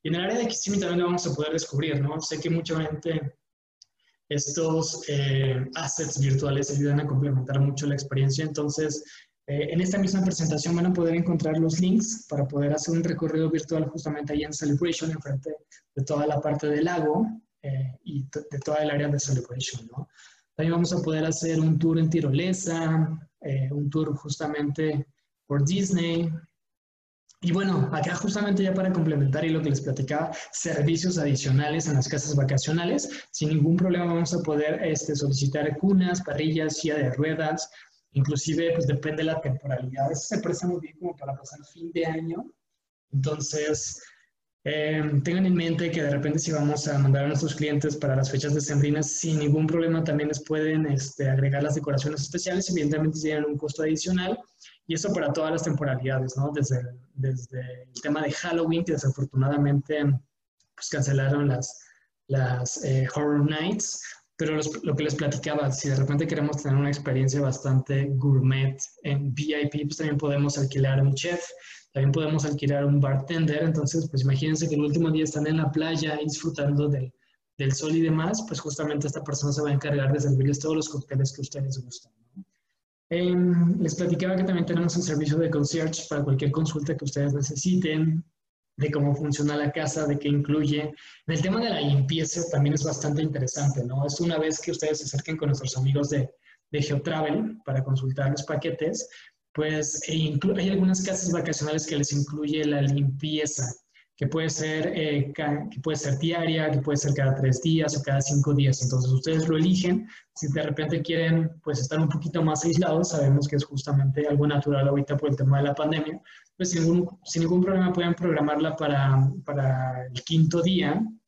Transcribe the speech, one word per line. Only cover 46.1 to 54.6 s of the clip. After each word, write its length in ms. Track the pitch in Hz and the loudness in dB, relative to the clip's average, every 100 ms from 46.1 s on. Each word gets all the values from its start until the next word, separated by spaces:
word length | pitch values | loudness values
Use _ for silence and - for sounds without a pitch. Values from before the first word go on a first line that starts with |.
| 139 147 156 | 0 0 0
si 120 | - | 0
vamos 360 | 151 147 147 156 | 0 2 0 0
a 100 | 143 | 2
mandar 280 | 135 139 143 | 4 4 2
a 20 | |
nuestros 260 | 147 156 | 0 -2
clientes 420 | - 151 147 147 139 | -2 0 0 0 -2
para 200 | 143 131 | 0 0
las 160 | 131 | 2
fechas 240 | 139 147 151 | 0 0 -2
decembrinas, 640 | 143 143 147 151 147 - | 0 2 2 2 -2 -4
sin 180 | 165 156 | 0 0
ningún 300 | 147 156 156 | 4 4 4
problema 360 | 170 165 160 | 2 2 0
también 260 | 156 147 147 | 0 0 0
les 140 | 147 | -4
pueden, 440 | - 156 156 156 156 | -2 -2 0 0 2
este, 420 | 135 - - 135 | 0 -2 -4 0
agregar 320 | 135 139 139 | 2 2 2
las 140 | 147 147 | 0 -2
decoraciones 460 | 147 135 147 151 | 0 0 0 -4
especiales. 460 | - 170 185 185 190 | -4 -4 -2 -2 -2
Evidentemente 480 | 180 147 151 156 151 | 0 0 0 0 0
tienen 260 | 156 151 147 | -2 -2 -2
un 120 | 147 | -4
costo 260 | 151 143 | -6 -4
adicional 560 | 156 156 180 185 180 226 - _ | -2 -2 0 -2 -2 -6 -8 _